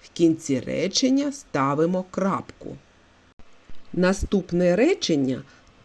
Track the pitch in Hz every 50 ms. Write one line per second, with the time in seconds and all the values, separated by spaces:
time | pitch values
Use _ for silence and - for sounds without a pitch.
0 | - - - - 170 165 160 - - - 269 120 - - 131 135 160 196 - -
1 | 262 254 262 277 285 285 269 - - - - 143 135 139 143 147 160 170 185 185
2 | 190 - - 190 190 196 165 117 - - - - - - 135 139 - _ _ _
3 | _ _ _ _ _ _ _ - - - - - - - - - - - - 170
4 | 180 185 196 - - - - 196 170 - 170 175 180 175 175 202 254 339 392 -
5 | - - 165 139 135 131 127 143 - - - - _ - _ -